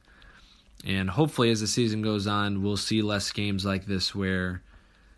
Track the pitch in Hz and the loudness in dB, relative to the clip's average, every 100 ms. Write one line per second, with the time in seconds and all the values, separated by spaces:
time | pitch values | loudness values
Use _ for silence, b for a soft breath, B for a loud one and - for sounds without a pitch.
0 | B B B B B B B B - 95 | B B B B B B B B -4 -2
1 | 95 92 156 - 117 110 107 - 117 107 | 0 2 2 4 4 4 0 0 2 0
2 | 107 107 101 104 104 98 101 101 - 110 | 0 0 0 0 0 0 0 0 0 0
3 | 107 104 - - 104 98 98 95 101 95 | 2 0 -2 -2 -2 0 0 -2 -2 -2
4 | - 101 95 92 92 95 - b b b | -2 -2 -2 0 -2 -4 -10 b b b
5 | b | b